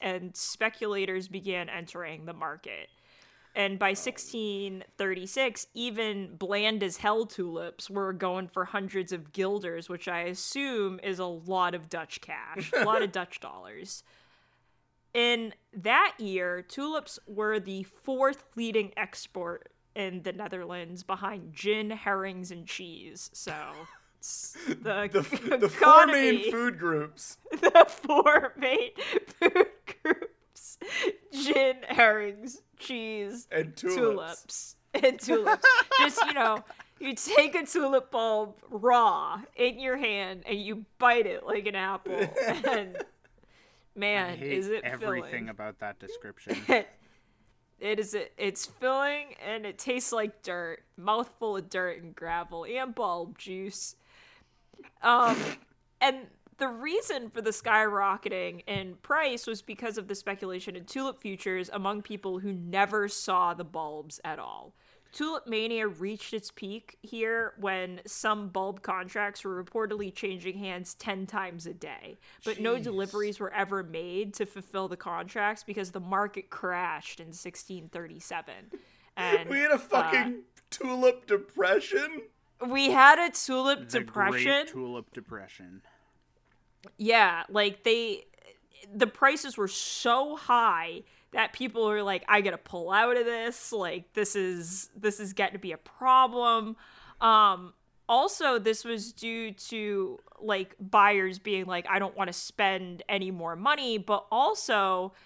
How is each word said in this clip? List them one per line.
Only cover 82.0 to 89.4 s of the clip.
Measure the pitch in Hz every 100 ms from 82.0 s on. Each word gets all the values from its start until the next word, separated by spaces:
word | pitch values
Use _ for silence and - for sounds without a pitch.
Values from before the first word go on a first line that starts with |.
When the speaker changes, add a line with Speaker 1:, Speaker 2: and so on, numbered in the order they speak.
| 302 311 - _ _ _ 247
Speaker 1:
We | 277 277
had | 269 277 311
a | 339
tulip | - - 254 269 285 120
Speaker 3:
The | 254
Speaker 1:
depression. | - 214 196 247 - 277
Speaker 3:
Great | -
Tulip | 131 123 120 113
Depression. | 123 104 110 95 - 90 92 - _ _ _ _ _ _ _ _ _ - -
Speaker 1:
Yeah, | 214 226 190 170 -
like, | 208 208 196
they, | 233 226 226 196 - _ - _ _ 139 202
the | 202 220
prices | - 277 285